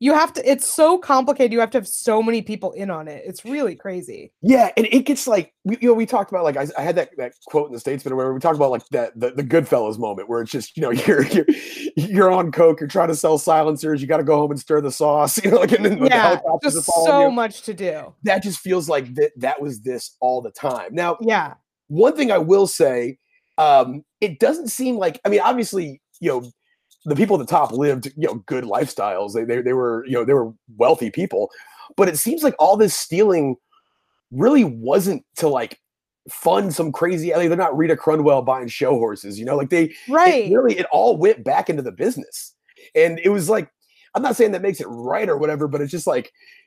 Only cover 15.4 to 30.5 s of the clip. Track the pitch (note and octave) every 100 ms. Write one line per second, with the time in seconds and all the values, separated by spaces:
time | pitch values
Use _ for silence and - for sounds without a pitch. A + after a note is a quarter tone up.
15.4 | G3 - - G#3 F#3+ G#3+ C4 A#3+ G3+ F3
16.4 | D#3+ E3 D4 C#4+ - E4+ E4 C#4+ C#4 A#3+
17.4 | A3 - - F#3+ F#3 D3+ C#3+ _ G#3 G3
18.4 | G3+ E3 F#3 F#3 D#3 D3 B2 B2+ D3 B2
19.4 | C3 C#3+ C#3+ A2 B2 B2 - - B2+ B2+
20.4 | A#2 - C#3+ A#2+ F#2 D#3 F3 E3 A3+ G#3
21.4 | D3 - _ _ - D3+ B3 D#4 C4 F#3+
22.4 | D#3+ G3 F#3+ - C#3+ B2 A#2+ C3 _ _
23.4 | _ - D3+ C#3 B2+ C#3 - - G#3 D3
24.4 | A3 D#4+ B3 - B3+ A#3 F3+ - G#3 G3+
25.4 | A3+ B3+ G#3+ G3 D#3+ C3+ _ - E3 B2+
26.4 | A#2+ _ _ _ _ _ D3+ D3 G#3 F#3
27.4 | A#2+ E3+ C#3+ A#2+ D3 C3 C3+ D3+ D#3+ A#2
28.4 | - - A2+ G#2+ C#3+ - G2+ F#2+ G2+ A2+
29.4 | A#2 A#2+ B2 C3 B2 A2+ B2+ A#2+ A#2 C#3
30.4 | A2+